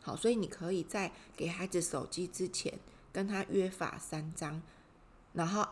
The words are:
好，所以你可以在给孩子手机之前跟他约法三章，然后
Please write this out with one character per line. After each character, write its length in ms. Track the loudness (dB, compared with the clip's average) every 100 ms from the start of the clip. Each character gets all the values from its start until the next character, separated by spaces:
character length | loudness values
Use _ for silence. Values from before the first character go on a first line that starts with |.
好， 120 | -6 2
所 120 | 4
以 60 |
你 140 | 4 2
可 240 | -2 0
以 100 | 0
在 300 | 0 -2 -2 -4 -14 -4
给 100 | -2
孩 180 | -2
子 160 | 0 2
手 240 | 2 0 -2
机 200 | -2 -4
之 220 | -2 -2
前 280 | 0 -2 -4 -10 -18 -6
跟 140 | -2 0
他 180 | 0
约 260 | 2 4 4
法 260 | 2 -4 -4
三 360 | -6 -4 -4
章， 260 | -4 -4 -4 -8 -16 -20 -20 -20 -20 -4
然 140 | 0 4
后 160 | 4 4